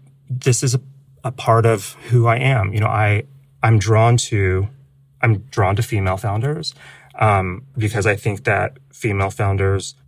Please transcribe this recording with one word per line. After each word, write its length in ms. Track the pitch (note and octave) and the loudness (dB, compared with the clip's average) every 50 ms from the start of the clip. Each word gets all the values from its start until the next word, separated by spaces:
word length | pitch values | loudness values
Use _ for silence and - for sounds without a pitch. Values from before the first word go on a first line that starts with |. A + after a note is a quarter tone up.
| _ _ _ _ _ _ | _ _ _ _ _ _
this 320 | C3 B2+ - C#3 A#2+ - | -10 -4 0 0 0 2
is 140 | - C3 A#2+ | 0 0 -2
a, 60 | B2+ - - - - _ _ _ _ - | -2 -4 -6 -16 -20 _ _ _ _ -10
a 80 | A2+ | -10
part 340 | - - - - A2+ A2+ A2+ | -10 -6 0 2 2 4 4
of 280 | A2+ A2+ G2+ - - - - - - | 4 2 0 -2 -10 -16 -18 -4 0
who 180 | A#2+ A#2+ A#2 A2+ | 2 4 4 4
I 100 | A2+ B2+ | 2 2
am. 360 | C3+ C3 C3+ A#2 G2 G2 G2+ | 2 0 2 2 0 -2 -2
You 60 | G#2 | -2
know, 80 | G#2 A2+ | -2 0
I, 360 | A2 G#2+ G#2+ G#2 G#2 G#2 - - - - _ _ _ _ - | 0 0 2 2 2 0 -2 -6 -14 -20 _ _ _ _ 2
I'm 160 | A2 A2+ G#2+ | 4 4 4
drawn 380 | F#2+ A2 A2+ A2 A2+ A#2 A#2+ A#2+ | 4 4 4 4 4 4 4 2
to, 500 | - - A#2 G2+ G2 F#2 F#2 F#2 G2 G#2 - - - _ _ _ _ _ _ _ | 0 0 -2 0 0 0 0 0 -2 -4 -6 -12 -20 _ _ _ _ _ _ _
I'm 160 | - B2 A2 F#2+ - - | 0 0 0 0 -2 -8
drawn 240 | - - G2+ F2+ G2+ | -4 -2 0 0 0
to 60 | G2 | -2
female 360 | A#2 - A2+ G2+ F#2+ F#2 F#2 F#2+ | -2 -4 -4 -2 -2 -2 -2 -2
founders, 560 | - G#2 G2+ G#2+ A2+ C#3 D3+ E3 D#3+ - - - - - - - - - _ - | -4 -4 -4 -4 -4 -4 -6 -6 -8 -12 -14 -14 -20 -20 -20 -20 -20 -20 _ -2
um, 460 | A2 G#2+ G2+ G2 F#2+ F#2 F2+ G2+ - - - - | 0 2 2 2 0 -2 -6 -8 -12 -12 -8 -4
because 280 | G#2+ G2+ - G#2 F#2+ | -4 -2 -2 -2 0
I 100 | G#2+ G2+ | 0 -2
think 280 | G2 - A2 G2+ F#2+ - | 0 -2 -4 -6 -4 -4
that 340 | - G#2 F#2+ G#2 - - - _ _ | -2 -2 -2 -2 -4 -8 -12 _ _
female 380 | _ - - A2+ G2 G2 G2 G2 | _ -8 -4 -4 -2 -2 -2 -4
founders, 680 | - - G#2+ G2 G2 G2 G2 F#2+ G2 F#2+ - - - _ _ | -4 -4 -2 -2 0 0 0 0 0 -2 -4 -8 -14 _ _